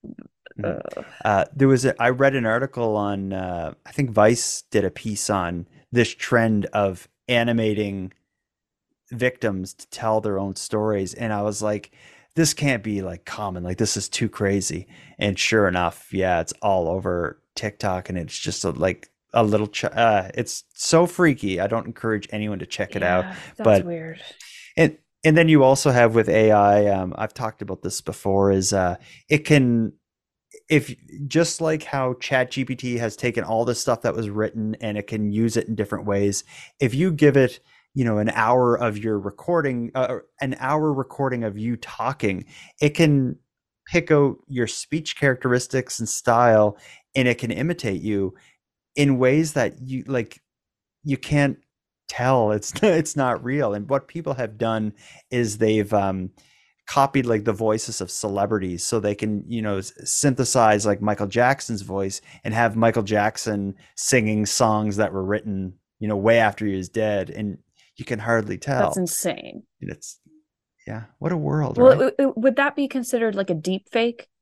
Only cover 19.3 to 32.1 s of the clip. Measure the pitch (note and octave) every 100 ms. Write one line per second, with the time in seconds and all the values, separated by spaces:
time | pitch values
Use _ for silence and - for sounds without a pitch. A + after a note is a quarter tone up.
19.3 | A#2 A2 G#2 G#2+ - - - A#2 G#2 F#2
20.3 | - A#2 - _ - - E3 F3 - F3
21.3 | C3 G#2 F2+ G2+ A2+ G#2+ A#2 A2+ G#2+ -
22.3 | G#2+ G#2+ G2 - - G2+ G2+ F2 F2+ F#2
23.3 | F#2+ - - G#3+ C#3+ F3 E3+ D#3+ D#3+ -
24.3 | - - - - - E3 - _ _ D#3+
25.3 | D#3 E3 D#3 C3 C3+ D3 B2 A#2 A2+ G#2
26.3 | F#2+ A2 G#2 G2+ G2+ G#2 G2 F#2 - G#2+
27.3 | - A2+ - G2+ F#2 - - - F2+ G2+
28.3 | G2 G2 F#2+ F#2 G2 F2+ F2 - - _
29.3 | D3+ D3+ D3+ B2+ A#2 A2+ - _ _ _
30.3 | _ _ - _ D#3 A#2+ - _ - C#3+
31.3 | D#3 E3 - D#3+ D#3+ - C#3 C3